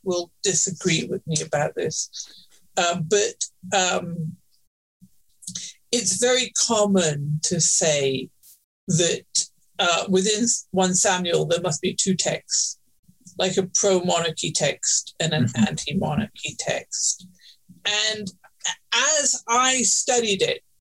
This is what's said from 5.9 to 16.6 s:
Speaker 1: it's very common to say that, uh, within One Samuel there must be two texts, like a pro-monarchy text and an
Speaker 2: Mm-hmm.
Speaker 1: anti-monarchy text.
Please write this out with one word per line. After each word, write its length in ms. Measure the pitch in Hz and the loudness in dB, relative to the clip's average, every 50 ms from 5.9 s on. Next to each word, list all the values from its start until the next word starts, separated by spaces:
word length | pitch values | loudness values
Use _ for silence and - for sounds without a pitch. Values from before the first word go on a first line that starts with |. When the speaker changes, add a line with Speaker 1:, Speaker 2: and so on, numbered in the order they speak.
Speaker 1:
it's 260 | - 240 233 - - 185 | -4 -2 -2 -2 -2 0
very 340 | 240 247 254 254 247 233 - - | 2 2 2 2 0 -2 -2 -2
common 840 | - - 233 214 208 202 196 190 175 156 147 147 143 147 151 156 - | 0 2 2 2 4 4 4 4 4 2 0 -2 -2 -2 -4 -2 -2
to 180 | - 180 165 | -2 0 0
say 680 | 160 - - - 180 160 151 143 139 135 135 131 131 - _ _ _ - - _ _ _ _ _ _ - | 2 2 2 2 2 2 2 2 2 0 0 -2 -4 -8 _ _ _ -20 -20 _ _ _ _ _ _ -2
that, 340 | 180 160 175 165 - - - _ - - - - _ _ _ _ _ - | 0 2 2 2 0 -2 -6 _ -4 -4 -4 -4 _ _ _ _ _ -2
uh, 260 | 196 175 170 165 - - | 0 2 2 0 2 2
within 360 | 185 185 185 220 214 208 233 233 - - - _ | 2 2 2 2 2 2 2 0 0 -2 -4 _
One 240 | - 185 190 185 180 | 0 2 2 2 2
Samuel 500 | 180 - 208 185 180 180 170 170 156 156 | 2 2 2 2 2 0 0 0 0 2
there 160 | 151 170 175 | 2 0 0
must 200 | 175 180 156 - | 0 -2 -4 -2
be 120 | - 185 - | -2 -4 -2
two 220 | - - 196 185 | 0 0 0 0
texts, 640 | 170 - 156 - - - - - - - - - - _ _ _ _ _ _ - _ - - - - | 0 0 -2 -2 -4 -6 -4 -4 -4 -4 -4 -6 -12 _ _ _ _ _ _ -20 _ -20 -12 -6 -2
like 200 | 180 190 185 196 | -2 0 0 0
a 100 | 190 185 | 0 0
pro-monarchy 840 | - - - 202 190 185 175 180 175 170 165 165 156 - - 165 | 0 0 2 4 4 4 4 2 0 0 0 -2 -4 -4 -4 -4
text 640 | 156 - 165 139 - - - - - - - - - - | -2 0 0 0 -2 -2 -2 -2 -2 -2 -2 -4 -6 -4
and 140 | 175 160 156 | -2 0 2
an 120 | 156 123 | 2 2
Speaker 2:
Mm-hmm. 220 | 117 - - 110 - | 2 2 2 2 2
Speaker 1:
anti-monarchy 880 | - 151 - - 151 190 - 151 151 147 - - - - - - - | 0 -2 -6 -4 -2 -2 -2 -2 -2 -2 -4 -4 -6 -12 -12 -12 -10
text. 680 | - | -8